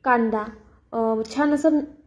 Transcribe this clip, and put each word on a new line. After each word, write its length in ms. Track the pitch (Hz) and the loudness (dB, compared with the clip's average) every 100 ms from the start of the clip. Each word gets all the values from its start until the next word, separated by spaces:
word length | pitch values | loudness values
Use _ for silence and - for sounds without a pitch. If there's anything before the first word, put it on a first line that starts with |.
कांदा, 400 | 269 240 226 214 220 214 - _ _ | 2 2 2 -2 -6 -14 -20 _ _
अ, 300 | 226 226 220 220 269 | -4 -2 -2 -4 -2
छान 160 | 294 | 0
असं 260 | 294 320 302 294 - | 2 2 2 -2 -16